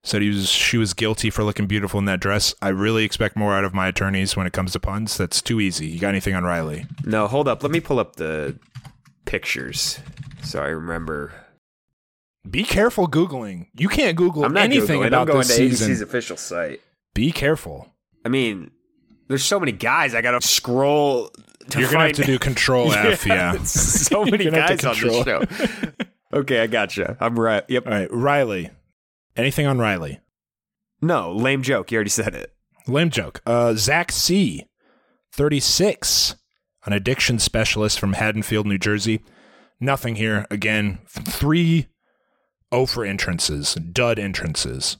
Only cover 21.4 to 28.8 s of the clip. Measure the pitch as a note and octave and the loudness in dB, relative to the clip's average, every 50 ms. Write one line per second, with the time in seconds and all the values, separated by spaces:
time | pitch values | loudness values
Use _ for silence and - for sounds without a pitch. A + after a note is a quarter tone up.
21.4 | A1+ _ _ _ - - C3 C3+ B2+ C3 D3 D#3+ D#3+ D#3+ D3 D3 C#3 C3+ C3+ B2 | -20 _ _ _ -14 -6 -2 0 0 2 4 4 4 4 4 2 2 2 2 0
22.4 | - D3 B2+ - - - C3 B2+ A#2+ A#2 G#2+ G#2 G#2+ A2+ G2+ - - G2+ A2+ F#2 | 0 -2 0 0 2 2 4 4 4 4 4 4 4 2 2 2 2 2 2 2
23.4 | F2+ F2 F2 - D#2+ - - - - - - F#3+ D3+ - - G3+ G#3+ F3 G3 G#3 | 2 0 0 -2 -2 -2 0 0 2 2 0 0 0 2 2 2 2 2 2 2
24.4 | G3 D#3+ D#3 D#3+ D3+ E3+ F#3 E3+ - C3+ A#2 G#2+ A2+ A#2 A2+ A#2+ B2 B2+ A2 - | 2 2 2 2 2 2 2 2 0 0 0 2 2 2 2 2 2 2 0 0
25.4 | - - F#3 - D#4+ - - - - D#3 - _ E3+ - _ _ _ _ - C#3+ | 0 -2 -4 -4 -4 -4 -4 -4 -8 -10 -8 _ -12 -12 _ _ _ _ -2 -2
26.4 | C#3 C#3 C3+ A#2 A2+ A#2 A2 A2+ G#2 F#2+ - G2 F2+ - - - - A#2 A#2 A#2 | 0 2 2 2 2 2 2 0 0 0 -2 -4 -4 -4 -2 -2 -2 0 2 2
27.4 | A2+ A2+ A2 G2+ - - B2 B2 A#2 - A2 G#2 F#2+ - - A#2+ A#2+ C#3+ C#3+ C#3+ | 2 4 2 2 0 0 -2 -2 0 0 -2 -2 -2 -2 -2 0 2 2 4 4
28.4 | C3+ A2+ G2+ F#2 E2+ - - _ | 2 0 0 -4 -6 -8 -12 _